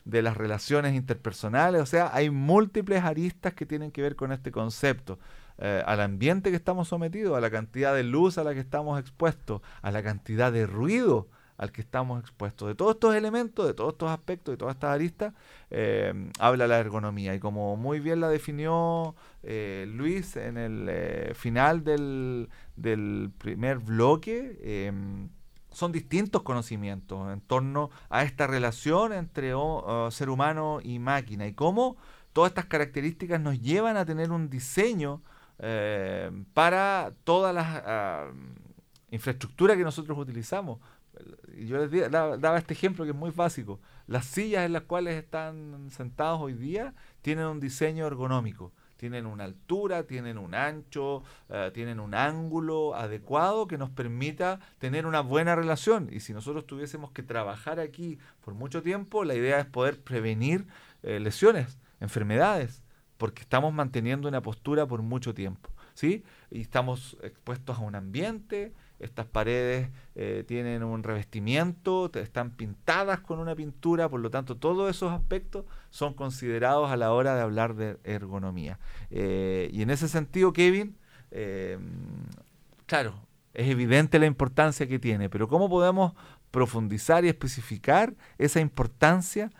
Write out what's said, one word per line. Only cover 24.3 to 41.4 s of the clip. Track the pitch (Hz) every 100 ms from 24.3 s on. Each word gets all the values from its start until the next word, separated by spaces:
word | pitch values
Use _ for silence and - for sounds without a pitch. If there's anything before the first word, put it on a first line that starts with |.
| 233 262 -
eh, | - 104 98 98 98 98 98 - - - -
son | - 175
distintos | 165 - 175 208 190
conocimientos | - 123 113 107 101 98 - 98 98
en | 101
torno | - 127 135 143 147 - -
a | 120
esta | 143 131 139
relación | 131 120 113 147 175 220
entre | 196 165 - 131
o-, | 131 156 151 95 117 117
eh, |
ser | - 135
humano | 131 143 156 156 151
y | - 123
máquina | 123 139 110 104 104
y |
cómo | 101 156 208 254 247 - - -
todas | 156 180
estas | 185 170
características | 156 143 139 151 165 175 170
nos | 151 131
llevan | 123 185 226 208
a | 165
tener | 160 165
un | 170 151
diseño, | 131 131 - 226 196 143 147 - - - -
eh, | 113 113 104 104 95 92 90 92 95 -
para | 170 185 196 190 156 -
todas | - 180 190
las, | 175 160 156 104
ah, | 110 98 78 71 67 65 62 - - _ _ _
infraestructuras | 113 - - 110 - 196 190
que |
nosotros | 165 147 156 143
utilizamos. | 135 117 113 190 175 120 - _ _ - - -